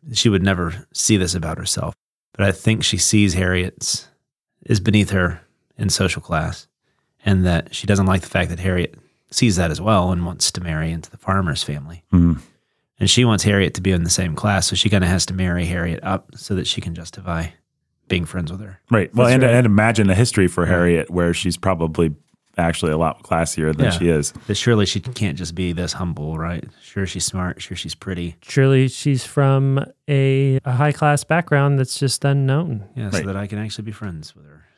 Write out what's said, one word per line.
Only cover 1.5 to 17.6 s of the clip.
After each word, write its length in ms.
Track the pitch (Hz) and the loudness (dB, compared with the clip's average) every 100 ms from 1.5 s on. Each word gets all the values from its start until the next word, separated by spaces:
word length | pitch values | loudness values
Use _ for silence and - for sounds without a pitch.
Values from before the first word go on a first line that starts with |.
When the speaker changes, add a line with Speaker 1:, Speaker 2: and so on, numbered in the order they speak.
| 80 | -8
Speaker 1:
herself, 360 | 92 - - - _ _ _ - | -6 -4 -6 -10 _ _ _ -2
but 80 | 101 | 0
I 60 | |
think 300 | 92 - 110 | 2 0 0
she 120 | - 95 | 0 0
sees 360 | - 107 101 | 2 4 4
Harriet's 760 | 87 90 90 90 - - - - _ _ _ _ _ - | 2 0 0 -2 -6 -6 -6 -8 _ _ _ _ _ -2
is 140 | 104 | 0
beneath 300 | 98 104 98 | 2 2 2
her 300 | 98 90 82 _ _ _ - | 0 -2 -4 _ _ _ -6
in 100 | 92 | -4
social 320 | - 92 - | 0 0 -2
class, 460 | - 82 82 85 - _ _ _ _ _ | -4 -4 -4 -8 -16 _ _ _ _ _
and 220 | - 95 92 | 0 2 2
that 280 | 85 - | 0 -2
she 120 | - - | -10 0
doesn't 200 | 98 95 | 2 4
like 140 | 95 | 0
the 80 | - | 0
fact 220 | 95 85 | -2 -2
that 80 | 87 | -2
Harriet 360 | 95 90 85 - _ _ _ | -2 -2 -4 -8 _ _ _
sees 260 | - 123 90 | 0 2 2
that 140 | 85 | 0
as 100 | 73 | 0
well 320 | 95 104 90 | 2 2 2
and 140 | 90 87 | 0 -2
wants 240 | 82 - | -4 -4
to 80 | - | -4
marry 300 | 87 78 80 | -6 -4 -4
into 180 | 82 - | -6 -10
the 60 | - | -12
farmer's 460 | - 95 92 71 | -2 0 0 -2
family. 420 | - 73 71 82 _ | -4 -8 -10 -16 _
Speaker 2:
Mm-hmm. 280 | 92 85 73 - _ _ _ _ _ | 4 4 2 -6 _ _ _ _ _
Speaker 1:
And 80 | 101 | 0
she 140 | - | 4
wants 200 | 123 104 | 4 4
Harriet 280 | 107 101 90 | 2 4 2
to 60 | - | 0
be 100 | 95 | 0
in 100 | 90 | 0
the 60 | 85 | 0
same 240 | - 87 | 0 -2
class, 320 | 76 104 98 - | -2 0 0 0
so 100 | 92 | 0
she 140 | - | 0
kinda 160 | 95 90 | 2 2
has 180 | 90 - | 0 0
to 80 | |
marry 300 | 92 92 87 85 | -2 -2 -2 -2
Harriet 340 | 90 85 82 | -2 -4 -4
up 300 | - - - - | -4 -6 -6 -20
so 180 | - 95 | -4 -4
that 100 | - | -2
she 140 | - | -6
can 140 | - | -6
justify 520 | 85 85 - 92 82 82 - | -10 -14 -14 -6 -4 -6 -10